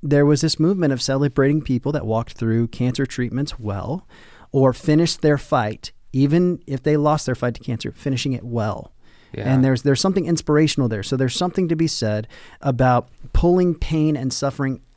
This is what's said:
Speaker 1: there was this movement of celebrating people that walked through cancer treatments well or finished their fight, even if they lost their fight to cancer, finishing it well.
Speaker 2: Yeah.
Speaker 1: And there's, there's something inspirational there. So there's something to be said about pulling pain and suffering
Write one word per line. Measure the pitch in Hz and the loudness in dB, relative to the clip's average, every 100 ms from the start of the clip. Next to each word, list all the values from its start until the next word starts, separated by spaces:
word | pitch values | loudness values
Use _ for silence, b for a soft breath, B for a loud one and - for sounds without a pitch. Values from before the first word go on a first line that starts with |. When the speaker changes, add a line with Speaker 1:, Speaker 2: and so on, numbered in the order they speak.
Speaker 1:
there | 147 143 143 | 0 4 4
was | 147 | 4
this | 156 - | 0 0
movement | 160 196 156 | 0 2 0
of | 131 | 0
celebrating | - 135 143 - 139 151 | -2 0 0 2 2 2
people | 135 123 139 | 0 -2 -2
that | 151 107 | -4 -2
walked | 110 120 | -2 -4
through | - 113 113 117 | -4 -2 0 -2
cancer | - 127 123 135 | -2 -2 -2 -4
treatments | - 120 123 147 - | -4 -4 -4 -6 -6
well | 104 98 107 175 - B B B B | -6 -6 -6 -8 -10 B B B B
or | 135 131 | 2 2
finished | 123 - 151 165 - | 2 2 2 2 0
their | 151 143 | 0 0
fight, | - 139 107 - - - - | 0 -2 0 -6 -14 -18 -6
even | 131 139 165 180 175 - | 0 2 4 2 0 -6
if | 135 | -4
they | 151 151 | 0 2
lost | 147 151 - | 2 0 0
their | 127 | -2
fight | 123 | -4
to | - | -4
cancer, | - 117 - | -6 -6 -8
finishing | - 139 127 139 | -8 -4 -4 -2
it | 123 | -6
well. | 123 117 107 - - - b b b | -6 -4 -4 -6 -10 -20 b b b
Speaker 2:
Yeah. | - 104 | -8 0
Speaker 1:
And | 131 | 2
there's, | 131 127 | 2 2
there's | 143 139 | 2 2
something | 190 190 165 | 2 0 0
inspirational | 165 - 147 156 - 123 | -2 2 2 2 2 -2
there. | 107 | -2
So | - 131 | -2 0
there's | 131 - | 0 0
something | 180 190 175 | -2 0 0
to | 160 | 0
be | 160 | 0
said | - 110 104 110 B B B | -2 -2 -2 -6 B B B
about | 143 123 127 123 - - 147 | -4 2 4 2 0 -10 -4
pulling | - 170 180 180 165 | 0 4 4 2 0
pain | - 156 156 147 | -2 0 0 0
and | 131 | -4
suffering | - 139 127 135 131 - | -4 -4 -2 -4 -4 -10